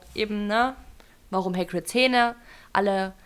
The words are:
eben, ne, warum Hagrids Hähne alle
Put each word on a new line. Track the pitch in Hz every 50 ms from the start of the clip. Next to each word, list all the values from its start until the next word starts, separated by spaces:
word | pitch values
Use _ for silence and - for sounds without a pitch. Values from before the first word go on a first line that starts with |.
| - - -
eben, | - 220 208 208 208 208
ne, | 202 208 233 240 262 262 - - - - - - - - _ - -
warum | 190 190 180 190 180
Hagrids | 180 180 180 180 175 170 - -
Hähne | 240 254 254 247 240 240 240 233 240 - - - - - - -
alle | 196 196 202 196 190 190 190 190 - -